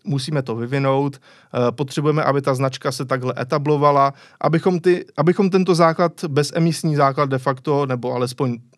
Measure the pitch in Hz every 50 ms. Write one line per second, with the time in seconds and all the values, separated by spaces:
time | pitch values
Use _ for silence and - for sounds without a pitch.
0 | - - 143 135 127 131 156 143 131 123 110 117 120 120 139 139 139 135 135 139
1 | 143 143 143 - _ - - - _ _ - 123 123 120 117 120 147 131 - 156
2 | 143 151 151 156 151 - 139 143 135 143 135 127 135 135 131 - - 147 131 -
3 | 143 127 139 131 123 127 127 143 131 131 165 151 139 151 151 143 143 147 143 139
4 | 139 139 135 - - - - _ - 147 156 165 - 190 180 170 160 180 175 -
5 | - - - - 151 170 175 - 202 185 185 190 185 185 180 160 170 165 160 -
6 | 175 170 - - - 165 135 143 147 147 - 175 165 170 156 - - 160 151 143
7 | 143 139 131 151 147 135 135 127 127 139 131 131 - 156 147 143 147 131 131 123
8 | 117 123 127 123 123 120 127 - 139 127 120 117 123 _ _